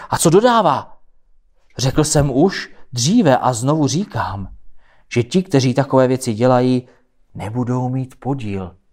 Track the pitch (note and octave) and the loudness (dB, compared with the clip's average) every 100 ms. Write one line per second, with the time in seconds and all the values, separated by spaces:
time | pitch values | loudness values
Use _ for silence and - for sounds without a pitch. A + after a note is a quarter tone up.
0 | - - F3 F3 A#3+ A#3 F3 B2+ - - | -8 -2 4 4 4 4 2 0 -4 -18
1 | - _ _ _ _ _ _ - C3 C#3+ | -20 _ _ _ _ _ _ -6 -2 0
2 | D3+ D#3 C#3+ B2+ F#3 - - - - A#2+ | 2 2 2 2 2 0 -10 -16 -12 -4
3 | B2 A#3+ F3+ B2+ B2+ A#2+ B2+ D#3 C#3 C#3 | 0 2 4 2 0 -2 -2 0 0 -2
4 | G#3 - - G2 F#2 - - - - _ | -6 -6 -6 -8 -12 -14 -18 -20 -20 _
5 | _ B2 A2+ F#3 F3+ C#3 B2+ B2 C3 C3 | _ -4 -2 -2 0 2 2 0 0 2
6 | B2+ B2+ B2 G#2+ B2+ B2+ B2+ B2+ B2+ _ | 2 0 -4 0 2 4 2 0 -4 _
7 | _ _ _ G2+ G2 A#2 A#2+ B2+ B2+ C3 | _ _ _ -12 -8 -6 -4 -4 -4 -4
8 | B2+ - B2 C#3 G#2+ G2 F2+ E2+ _ | -8 -10 -8 -6 -6 -8 -10 -16 _